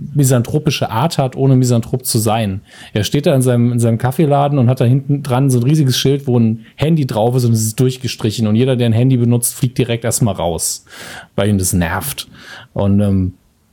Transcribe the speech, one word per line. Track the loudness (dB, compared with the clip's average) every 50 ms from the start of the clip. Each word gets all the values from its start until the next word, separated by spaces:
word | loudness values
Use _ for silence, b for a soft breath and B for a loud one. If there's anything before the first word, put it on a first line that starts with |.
| -10 -4 0
misanthropische | 0 2 2 2 2 0 0 -2 -2 -2 -2 -2 -2 -4 -4
Art | -2 -2 -2 -2 0 -2
hat, | -2 -2 -2
ohne | 0 2 2 4 4
misanthrop | 4 2 2 0 0 -2 -4 -6 -4
zu | -2 -2 -2
sein. | 0 0 0 0 -2 -4 -4 -6 -10 B B B B B B
Er | -4 -2
steht | -2 -2 0 2
da | 2 2
in | 2
seinem, | 2 2 2 2 2 2 2
in | 2
seinem | 2 0 0 0
Kaffeeladen | 0 -2 0 0 0 2 2 2 2 0 2 2
und | 2 2
hat | 2 2
da | 2
hinten | 2 2 2 0 0 -2 -2 -2
dran | -2 0 0 2 2
so | 2 2
ein | 2
riesiges | 2 2 2 2 2 0 0
Schild, | 0 0 0 0 0 0
wo | 2 2
ein | 2 2 0 -2 -6 -14 -8
Handy | -4 0 0 2 0 0 0
drauf | 0 0 0 2 2
ist | 2 2
und | 2 2
es | 2 0
ist | -2 0 0
durchgestrichen. | 0 0 0 -2 -6 -8 -6 -4 -4 -4 -2 0 0 2
Und | 2
jeder, | 2 2 2 2 0
der | 2 2
ein | 2
Handy | 2 2 2 2 2
benutzt, | 2 2 2 0 0 -4 -4
fliegt | -4 -4 -2 -2 -2
direkt | -2 -2 -2 -4 -4
erstmal | -4 -2 0 0 -2 0
raus, | -2 -4 -4 -4 -4 -4 -6 -8 -10 -12 B B B B B B B B B B
weil | -2 0 0
ihn | 0 0
das | 0 0 0
nervt. | -2 -2 -2 -2 -4 -6 -8 -10 -12 -14 -16 B B B B B B B B B
Und, | -4 0 0 2 2
ähm, | 2 0 0 0 -2 -4 -6 _ _ _ _ _ _ _